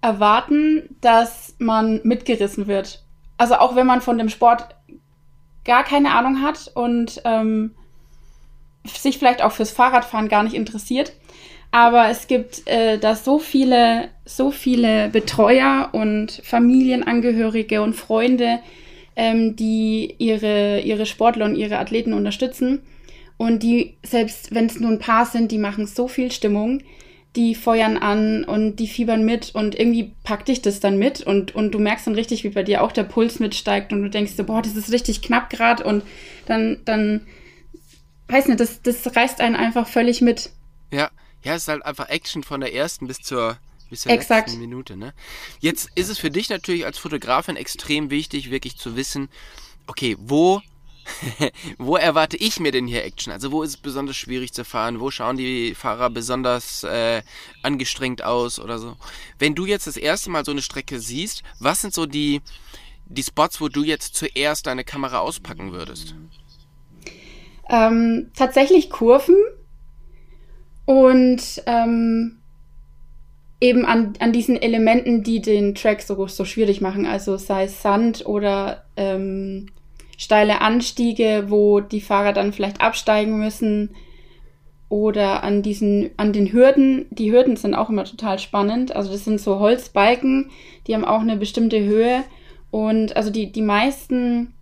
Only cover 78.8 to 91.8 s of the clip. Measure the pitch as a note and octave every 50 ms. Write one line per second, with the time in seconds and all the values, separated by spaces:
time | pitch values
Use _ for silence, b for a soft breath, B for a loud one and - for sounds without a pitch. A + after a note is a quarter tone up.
78.8 | - - - - G3+ G3 F#3+ F#3+ G3 G3 F#3+ F#3+ F#3+ G3 G3 F#3+ G3+ G3 - -
79.8 | - - - - b b b b - - G#3+ G#3+ G#3 G#3+ G#3 - - G#3+ A3+ A#3+
80.8 | A#3+ - - - A#3+ A#3 A3 A3 A#3 A3 G#3+ G#3 G3+ G3+ G#3 G#3 G#3 G#3 G#3 G3+
81.8 | G3+ G3+ - G#3 G3+ - G#3 G3 G3+ G3+ G3+ G3+ G3 G3+ G3+ - G3+ G3+ G3 -
82.8 | - A3+ A3+ - - - G#3+ G#3 G#3+ G#3+ A3 G#3+ G#3+ A3 G#3+ - A3+ A3 G#3 G#3
83.8 | G#3 G#3 b b b b b b b b b b b b b b b b - _
84.8 | - - G#3+ G#3 G#3 G#3+ G#3 G#3 G3+ G3 G3 - - G3+ G3+ G3+ G3+ G#3+ G#3 G3+
85.8 | A3 G3+ G3+ G3+ G#3 - - - G#3 G#3+ G3+ G#3 G3+ F#3 G#3 A#3+ B3 C4+ C4+ C#4
86.8 | C4+ C4+ C4+ C4 - - - - A3+ G#3+ A3 B3 B3+ C4 A#3 - - G#3 - -
87.8 | G#3+ A3 A3 G3+ - - - - A3 G#3+ - G#3 - - - G3+ G3+ G3+ A3 A#3+
88.8 | B3+ B3+ - - G3+ G3 F#3+ G3+ - A3 G#3+ G#3 G3+ G#3+ G3 G3 G#3 G#3 A#3 B3
89.8 | - - _ G3+ G3+ A3 B3 B3 B3+ C4 C4 C4+ C4+ C4+ B B B B B B
90.8 | B - A3 A3 - - G#3+ A3 A3 A3+ A3+ G3+ G#3 G#3 - A#3+ A3+ A3+ A3+ G#3+